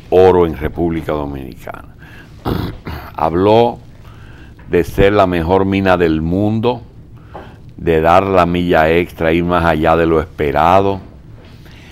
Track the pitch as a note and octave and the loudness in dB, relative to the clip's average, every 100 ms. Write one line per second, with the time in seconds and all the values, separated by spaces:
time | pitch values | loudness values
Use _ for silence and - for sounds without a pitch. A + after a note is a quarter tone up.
0 | - F2+ F#2 F2+ E2+ D2+ D#2 D#2+ E2+ E2 | -2 4 6 4 2 -2 -6 -4 -4 -4
1 | D2+ D2+ C#2+ C#2 C2 A#1 - - - - | -6 -6 -6 -10 -14 -16 -18 -18 -20 -20
2 | - - - - - - - - - - | -20 -20 -20 -12 -8 -6 -8 -12 -14 -14
3 | - - D#2 E2 G2+ A2 A#2+ A#2+ - - | -14 -6 -4 0 2 2 2 -4 -16 -20
4 | - - - - - - - F2 D#2+ - | -20 -20 -20 -20 -20 -20 -4 -2 -2 0
5 | G2 G#2 F#2 F2 E2 F#2+ F#2+ G2 G2 F2 | 2 2 0 0 0 0 0 0 2 2
6 | E2+ D#2 D#2+ F#2 G#2 A2 A#2 B2 - - | 2 0 -2 -2 -2 -2 -4 -6 -10 -20
7 | - - - - - - - - E2 D#2+ | -20 -20 -20 -20 -20 -20 -20 -8 -2 0
8 | D#2+ F2+ G2 F#2+ E2+ F2 F2 E2+ D#2 E2+ | 4 2 2 2 2 0 0 2 2 2
9 | F2+ - E2 E2+ E2+ F2 E2+ D#2+ D#2+ E2 | 0 -4 -2 0 0 0 0 0 2 2
10 | E2 D#2+ - - D2+ C#2 D#2+ F#2+ G2 G2 | 2 0 -2 -4 -2 0 2 2 2 -4
11 | - - - - - - - - - | -10 -20 -20 -20 -20 -20 -20 -20 -20